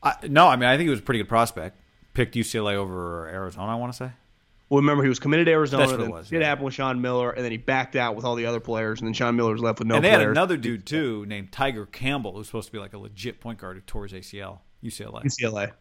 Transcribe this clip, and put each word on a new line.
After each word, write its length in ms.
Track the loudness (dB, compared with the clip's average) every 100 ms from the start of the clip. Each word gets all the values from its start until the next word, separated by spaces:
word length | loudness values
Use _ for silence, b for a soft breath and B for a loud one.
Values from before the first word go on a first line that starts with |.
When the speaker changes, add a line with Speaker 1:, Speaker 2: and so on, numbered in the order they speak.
Speaker 1:
I, 120 | -2 -4 0
no, 220 | 8 8
I 80 | 8
mean, 140 | 4
I 60 | 4
think 80 | 2
he 40 |
was 100 | 0
a 20 |
pretty 160 | 0 -2
good 100 | 2
prospect. 500 | 2 2 -2 -12 -14 _ _ _
Picked 200 | -2 -2
U 80 | 0
C 140 | -2 -2
L 80 | -2
A 60 | -2
over 520 | -2 -6 -6 -8 -8
Arizona, 440 | -8 -10 -8 -6
I 20 |
wanna 180 | -6 -6
say. 180 | -8 -10 -12 _ _ _ _ _
Speaker 2:
Well, 100 | 4
remember, 220 | 6 4
he 80 | 4
was 80 | 2
committed 260 | 2 4 6
to 60 |
Arizona, 300 | 4 4 2
Speaker 1:
That's 100 | 2
what 80 | 2
it 40 |
Speaker 2:
then 60 | -4
Speaker 1:
was, 160 | -6 -6
Speaker 2:
shit 120 | -2
Speaker 1:
yeah. 80 | 0
Speaker 2:
happened 160 | 0
with 80 | -4
Sean 280 | -2 -2 0
Miller, 280 | 0 0 0
and 140 | -2
then 80 | -4
he 60 | -6
backed 360 | 0 0 0
out 220 | 0 -2 -2
with 80 |
all 120 | -4 -2
the 100 | -2
other 120 | -4
players, 420 | -4 -4 -2 -4
and 60 | -4
then 60 |
Sean 240 | -2 0 2
Miller 160 | 2
was 80 | 2
left 180 | 0 0
with 60 | 2
no 80 | 4
Speaker 1:
And 80 |
they 40 | 6
had 80 | 6
Speaker 2:
players. 140 | 6
Speaker 1:
another 260 | 4 2 2
dude, 300 | -2 -4 -4
too, 400 | -2 -2 -4 -8
named 260 | -10 -10
Tiger 320 | -4 -2 -2
Campbell, 480 | -10 -6 -4 -4 -6
who's 140 | -10 -10
supposed 220 | -8 -8
to 40 |
be, 60 | -12
like, 160 | -12
a 40 | -14
legit 400 | -18 -12 -10 -10
point 200 | -12 -12
guard 180 | -12 -14
who 60 |
tore 220 | -8 -8
his 100 | -8
A 80 | -12
C 180 | -16 -14
L, 220 | -14 -16 _ _
U 80 | -14
C 140 | -12
L 100 | -12 -4
A. 40 |
Speaker 2:
U 40 | -4
C 160 | -2
L 140 | -4 -2
A. 140 | -6 -8